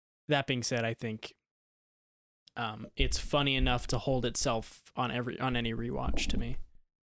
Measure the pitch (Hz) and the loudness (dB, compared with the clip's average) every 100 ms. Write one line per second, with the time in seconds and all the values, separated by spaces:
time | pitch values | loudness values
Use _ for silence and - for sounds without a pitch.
0 | _ _ - 143 - 127 113 123 113 113 | _ _ 0 2 2 0 0 0 0 -2
1 | 117 110 - - _ _ _ _ _ _ | -4 -6 -10 -16 _ _ _ _ _ _
2 | _ _ _ _ - - 113 110 113 - | _ _ _ _ -16 -6 -6 -6 -6 0
3 | 135 - - 143 139 135 131 123 - 120 | 2 2 0 2 2 2 2 2 2 -2
4 | - 131 120 - 139 113 - - - - | 2 0 0 0 0 0 -4 -12 -12 -4
5 | 123 123 120 - 127 123 117 117 120 131 | -2 -2 -4 -2 -2 0 -2 -2 -2 -2
6 | 131 - - - 117 - - - - _ | 2 2 2 2 2 -2 -4 -12 -20 _
7 | _ | _